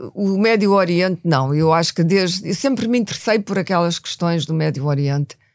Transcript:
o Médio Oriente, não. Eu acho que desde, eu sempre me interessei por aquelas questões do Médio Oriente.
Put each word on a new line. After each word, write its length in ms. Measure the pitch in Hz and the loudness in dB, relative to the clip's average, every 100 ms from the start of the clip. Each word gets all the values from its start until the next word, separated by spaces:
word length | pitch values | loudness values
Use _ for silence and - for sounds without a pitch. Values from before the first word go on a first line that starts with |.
| - | -14
o 240 | - 196 196 | -4 -2 2
Médio 340 | 226 226 202 | 2 2 4
Oriente, 480 | 196 175 175 185 180 | 2 2 2 0 0
não. 300 | 170 135 131 | 0 0 2
Eu 180 | 151 160 | 2 2
acho 200 | 165 165 | 2 0
que 100 | - | 0
desde, 460 | 165 196 185 185 - | 2 2 0 -2 -4
eu 60 | 147 | -2
sempre 320 | 277 233 226 | 0 0 0
me 100 | 247 | 0
interessei 400 | 208 - 233 220 | -2 -2 0 0
por 180 | 208 196 | -2 -4
aquelas 420 | 180 180 170 170 | -2 0 0 -2
questões 460 | - - 170 170 143 | -8 -4 -2 -2 -2
do 80 | |
Médio 320 | 160 156 135 147 | -2 -2 -2 -2
Oriente. 520 | 139 139 143 143 - _ | 0 0 -2 -4 -10 _